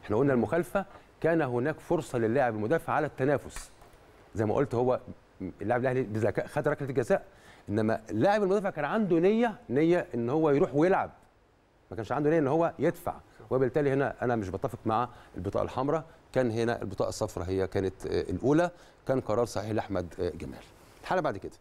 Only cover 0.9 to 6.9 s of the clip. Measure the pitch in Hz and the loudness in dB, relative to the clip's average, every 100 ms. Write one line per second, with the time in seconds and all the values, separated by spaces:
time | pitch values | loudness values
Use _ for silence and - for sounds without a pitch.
0.9 | - - - 160 165 139 120 135 156 - | -14 -20 -2 2 2 2 0 -2 -4 -2
1.9 | 170 139 123 110 127 127 107 104 160 - | -2 0 0 2 2 2 0 0 -2 0
2.9 | 123 151 - 131 139 80 - - - - | -2 -2 0 0 0 -2 -14 -14 -20 -20
3.9 | - - - - 92 107 104 143 117 123 | -20 -20 -20 -12 -2 0 2 0 2 2
4.9 | 123 - - - _ 95 - 98 123 131 | 0 -4 -18 -20 _ -12 -8 -2 0 2
5.9 | 127 107 107 107 - - - 147 147 135 | 0 -2 0 0 0 -4 -2 0 -2 -2